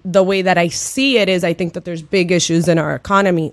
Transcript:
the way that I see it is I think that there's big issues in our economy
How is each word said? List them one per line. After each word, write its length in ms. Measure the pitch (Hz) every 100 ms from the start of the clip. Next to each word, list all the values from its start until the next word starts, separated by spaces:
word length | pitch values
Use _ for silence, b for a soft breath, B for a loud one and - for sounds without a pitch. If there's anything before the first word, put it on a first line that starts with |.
the 180 | 185 190
way 200 | 190 196
that 140 | 185 175
I 100 | 170
see 500 | - - - 277 240
it 100 | 190
is 160 | 185
I 80 | 175
think 220 | 170 175
that 100 | 185
there's 180 | 175 165
big 300 | 156 196 175
issues 340 | 180 - 165 165
in 100 | 165
our 160 | 151
economy 580 | 139 - 196 196 175 160